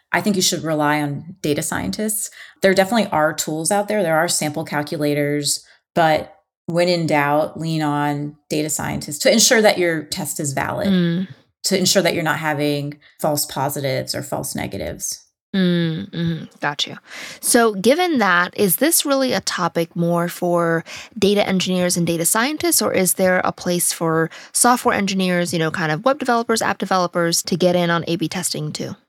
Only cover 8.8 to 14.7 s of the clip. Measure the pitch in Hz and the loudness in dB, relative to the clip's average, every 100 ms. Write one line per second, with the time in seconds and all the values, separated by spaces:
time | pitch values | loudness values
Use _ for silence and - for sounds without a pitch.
8.8 | 151 143 - 147 254 214 - 240 208 175 | -6 -6 -8 -2 2 4 4 6 6 4
9.8 | 175 156 151 - 151 - 147 135 - - | 2 0 -4 -8 -6 -4 -4 -4 -4 -2
10.8 | 196 185 170 170 190 - _ _ - 190 | 0 2 2 -2 -6 -12 _ _ 0 2
11.8 | 180 202 170 170 160 147 156 147 147 143 | 4 4 2 0 -2 -2 -2 0 0 -2
12.8 | 143 147 - - 165 147 - - 139 147 | -4 -10 -20 -4 -2 -2 -2 -2 -4 -2
13.8 | 135 131 131 - 139 143 139 - 131 | -2 -4 -4 -8 -6 -6 -6 -6 -6